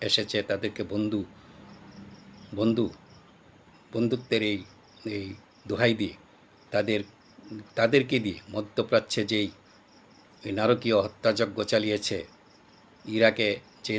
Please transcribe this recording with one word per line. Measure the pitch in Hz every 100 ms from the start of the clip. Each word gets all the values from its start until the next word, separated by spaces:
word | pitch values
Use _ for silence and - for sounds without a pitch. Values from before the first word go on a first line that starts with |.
| 117
এসেছে, | - 107 107 101
তাদেরকে | 98 107 - 92
বন্ধু, | 104 107 104 90 - - - - - - - - - - - - 98
বন্ধু, | 110 113 95 - - - - - - - - - -
বন্ধুত্বের | 113 117 123 - 113 107
এই, | 98 92 - - - 110 104
এই | 98 98 - _ 117
দোহাই | 104 117 110
দিয়ে, | 95 - - - - - -
তাদের, | 104 104 107 101 - _ - - 104 - -
তাদেরকে | 113 139 127 131 107
দিয়ে | 87 -
মধ্যপ্রাচ্যে | 104 104 - 110 113 - 117 104
যেই | 107 101 - - - _ - - - - -
এই | 107 98
নারকীয় | 117 120 117 104
হত্যাযজ্ঞ | 104 - 113 104 104 107 104
চালিয়েছে, | 110 107 104 - 92 80 - - - _ - - -
ইরাকে | - 110 113 110 104 - - -
যে | -